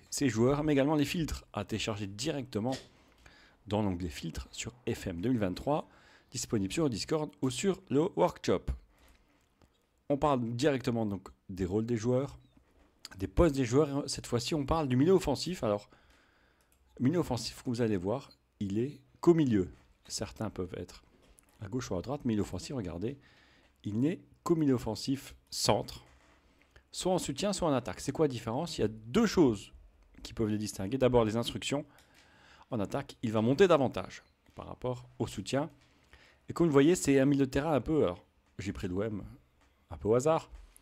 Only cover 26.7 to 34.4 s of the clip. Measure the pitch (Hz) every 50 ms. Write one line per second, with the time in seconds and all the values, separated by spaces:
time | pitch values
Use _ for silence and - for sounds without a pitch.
26.7 | _ - _ _ - - - 180 185 175 190 - 139 - - 208 202 - - 165
27.7 | 139 127 120 - 87 - - - 127 - 160 147 127 117 - 117 110 135 170 165
28.7 | - - 123 104 110 110 110 117 123 220 240 196 - 196 165 131 110 98 - -
29.7 | - - - - _ _ _ _ - - - - - - 117 107 107 107 107 104
30.7 | - - 98 98 123 131 131 123 123 120 113 107 107 117 117 - - 107 - -
31.7 | 135 143 147 - _ - _ _ _ - - _ _ _ - - - - - _
32.7 | 139 117 98 92 - 139 143 - - - - 113 107 113 107 117 135 139 196 185
33.7 | 170 147 135 120 - 92 95 - - - - _ _ _